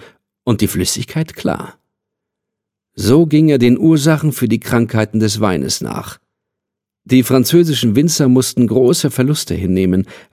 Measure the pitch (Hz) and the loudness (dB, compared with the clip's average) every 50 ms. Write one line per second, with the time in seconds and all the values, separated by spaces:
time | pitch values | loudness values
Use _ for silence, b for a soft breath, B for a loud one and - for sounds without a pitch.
0 | B B B B B _ _ _ - - 117 101 107 98 - - 90 - - - | B B B B B _ _ _ -4 -2 -2 0 -2 -2 -2 -2 -4 -4 -4 -6
1 | - - - 160 160 - - - - - - - - - - _ _ _ _ _ | -8 -8 -6 -6 -6 -8 -8 -8 -6 -6 -6 -6 -8 -14 -18 _ _ _ _ _
2 | _ _ _ _ _ _ _ _ _ _ _ _ _ _ _ _ _ _ _ - | _ _ _ _ _ _ _ _ _ _ _ _ _ _ _ _ _ _ _ -4
3 | 95 95 127 156 170 156 151 151 160 156 147 127 117 123 123 - - 160 160 151 | 0 2 4 4 4 4 2 2 4 4 2 4 4 2 2 2 2 2 2 2
4 | 139 160 160 147 156 156 131 - 127 113 117 113 - - - 120 117 110 - 110 | 2 0 0 0 0 -2 -2 -2 -2 -2 -2 -2 -4 -2 -2 -2 -2 0 -2 -2
5 | 110 107 - 110 110 107 101 110 107 101 92 78 65 65 - - - 58 - - | -2 -2 -2 -2 -2 -2 -2 -2 -2 -2 -2 -2 -4 -4 -6 -8 -8 -8 -10 -10
6 | - - - - _ _ _ _ _ _ _ _ _ _ _ _ _ _ _ _ | -12 -14 -16 -20 _ _ _ _ _ _ _ _ _ _ _ _ _ _ _ _
7 | _ - 131 127 120 - 131 131 120 - - 170 175 160 143 127 123 117 101 120 | _ 0 2 2 2 4 2 2 2 4 4 2 2 2 0 -2 0 0 2 2
8 | 147 175 - - 151 127 127 131 127 - - - 123 107 110 127 131 123 175 - | 2 0 0 0 2 2 2 2 2 0 0 -2 0 0 2 2 2 2 2 0
9 | - 147 - - 127 135 151 - - - - 82 95 90 92 92 95 92 92 95 | -2 -2 -2 -2 -2 -2 -2 -2 -4 -6 -6 -4 -2 -2 0 0 2 2 2 0
10 | 95 B B B B B | -2 B B B B B